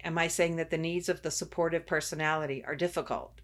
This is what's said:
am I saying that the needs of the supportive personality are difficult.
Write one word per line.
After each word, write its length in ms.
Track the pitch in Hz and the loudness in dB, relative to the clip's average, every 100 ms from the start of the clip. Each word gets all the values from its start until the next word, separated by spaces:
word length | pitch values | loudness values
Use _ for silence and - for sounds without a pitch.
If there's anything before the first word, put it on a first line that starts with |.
am 140 | 165 165 | -4 0
I 100 | 165 | 0
saying 280 | - 170 165 | 2 2 2
that 140 | 160 | -2
the 80 | 160 | -2
needs 300 | 165 175 175 | 0 -2 -2
of 140 | 180 | -2
the 100 | 156 | -4
supportive 540 | - 175 - 165 165 - | -6 -4 -2 0 0 0
personality 800 | 156 - 156 156 156 147 135 - | -2 2 4 4 2 0 -4 -6
are 100 | 147 | -2
difficult. 640 | 175 175 - 104 - - | 0 0 -2 -4 -4 -14